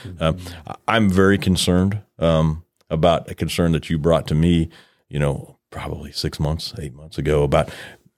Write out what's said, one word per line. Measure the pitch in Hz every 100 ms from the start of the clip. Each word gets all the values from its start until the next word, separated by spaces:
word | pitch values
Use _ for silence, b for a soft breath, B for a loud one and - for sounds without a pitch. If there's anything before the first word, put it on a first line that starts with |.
| 98 87
um, | 80 92 90 85 -
I, | - -
I'm | 113 104
very | 92 95 98
concerned, | - 87 - 90 95 104 - -
um, | 82 80 80 78 - _ -
about | 80 85 80 -
a |
concern | - 80 - 85
that | 80 -
you | 80
brought | 80 80 -
to |
me, | 76 85 85 80 b b b b
you | 73
know, | 73 69 - _ _
probably | - 76 78 73
six | - - -
months, | 76 80 - -
eight | 76
months | 64 80 -
ago, | 73 76
about, | 147 80 - B B B _